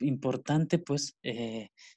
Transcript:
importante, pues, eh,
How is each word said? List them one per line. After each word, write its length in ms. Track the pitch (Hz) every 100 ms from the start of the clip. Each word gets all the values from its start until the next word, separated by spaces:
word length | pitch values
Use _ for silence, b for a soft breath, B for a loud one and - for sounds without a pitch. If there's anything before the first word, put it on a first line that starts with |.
importante, 760 | 139 131 135 123 - 151 160 170
pues, 400 | 170 143 - -
eh, 460 | 131 113 117 113 104 _ B